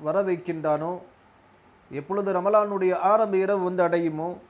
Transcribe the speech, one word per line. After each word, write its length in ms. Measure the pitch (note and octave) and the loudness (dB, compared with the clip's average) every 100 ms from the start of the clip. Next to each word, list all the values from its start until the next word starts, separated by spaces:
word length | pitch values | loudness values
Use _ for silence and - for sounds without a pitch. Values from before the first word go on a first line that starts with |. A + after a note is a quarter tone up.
வர 220 | D3+ F#3 | -4 -2
வைக்கின்றானோ, 720 | F#3+ F3 F3+ D#3+ D#3 D3+ E3 F3+ - _ _ _ _ _ _ _ - | 0 -2 -4 -4 -2 -2 -2 -8 -12 _ _ _ _ _ _ _ -14
எப்பொழுது 380 | C3+ C#3+ G3 G3 | -12 -6 -4 0
ரமலானுடைய 600 | F3+ F#3+ G#3+ G#3 G3 F#3 F3 | 0 4 4 4 0 0 2
ஆரம்ப 420 | F#3 A3 G#3+ F#3+ | 2 2 2 0
இரவு 260 | F#3+ G3+ | 0 0
வந்து 200 | F3+ F3+ | -2 0
அடையுமோ, 460 | F3 E3+ E3+ D#3 E3+ G#3+ - | 2 2 -2 -4 -8 -10 -16